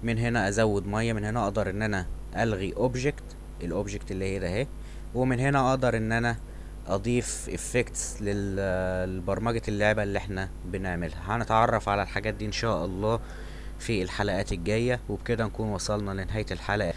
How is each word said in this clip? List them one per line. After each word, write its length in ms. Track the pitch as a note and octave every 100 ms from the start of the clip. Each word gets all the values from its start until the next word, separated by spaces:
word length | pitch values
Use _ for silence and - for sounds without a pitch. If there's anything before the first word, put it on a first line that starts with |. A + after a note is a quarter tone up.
من 140 | A2+ A2+
هنا 300 | A#2 A#2+ G2
ازود 400 | G#2+ A2+ G2+ F#2+
مية، 260 | G#2 A#2
من 100 | A2
هنا 200 | G#2 A#2
اقدر 260 | G2+ G2+ F#2+
ان 120 | F#2+
انا 240 | A2 G2 F2+ - - -
الغي 360 | A2+ G2+ F#2+ -
اوبجكت، 460 | B2+ B2 C3+ - - - - -
الاوبجكت 500 | F2 E2 G2+ G2+ -
اللي 140 | F#2 F#2+
هي 140 | F#2+
ده 80 | F2+
اهي. 200 | G2 C3+ - - - - A#2+
ومن 240 | B2+ B2
هنا 300 | C3+ C#3 B2+
اقدر 280 | C3 B2+ A#2
ان 140 | A2
انا 240 | A2+ A#2+ A#2 - - - - -
اضيف 640 | G2 G#2 A#2+ A#2 - -
effects 680 | F2 - B2 A#2 - - -
لل-، 960 | G#2 G2+ G2+ F#2+ G2 F#2 F#2 F#2 F#2 F#2
لبرمجة 440 | F2+ G2 A2+ A#2 A2
اللعبة 360 | G#2 G#2 G#2+
اللي 140 | G2+ G2
احنا 320 | G2+ F#2+ F#2+ - F2
بنعملها. 560 | F#2 F#2+ F2 E2+ - F2
هنتعرف 640 | A2+ A2 A2 A#2+ A2+ G2+
على 120 | G2+
الحاجات 320 | G2 G#2+ G#2
دي 120 | G#2 G#2
ان 60 |
شاء 340 | G2+ A#2 F#2 F2
الله 340 | F#2 G#2+ A2+ - - - - - -
في 240 | - A2
الحلقات 480 | F2+ - G#2 F#2 G2+
الجاية. 480 | F#2+ F2 G#2+ A#2+ B2 -
وبكده 360 | G2+ - A2+ A2
نكون 240 | - A2
وصلنا 420 | G2 - G#2 G2+
لنهاية 340 | G2 F#2 G#2+ G#2+
الحلقة. 420 | F#2 - G2+ F#2